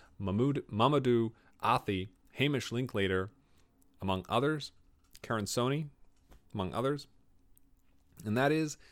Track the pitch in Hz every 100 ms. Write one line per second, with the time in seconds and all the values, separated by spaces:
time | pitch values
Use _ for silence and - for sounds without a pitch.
0 | - - 98 98 135 143 - 104 123 147
1 | 123 120 113 - _ - 110 123 - 98
2 | 92 _ _ - 139 135 - 117 131 107
3 | 98 92 95 _ _ - _ _ _ -
4 | 95 95 - 117 143 156 - - _ _
5 | _ - - 113 101 - 123 143 151 -
6 | - _ _ - _ 107 92 73 131 147
7 | - _ _ _ _ - - _ _ _
8 | _ - 101 110 139 156 156 - -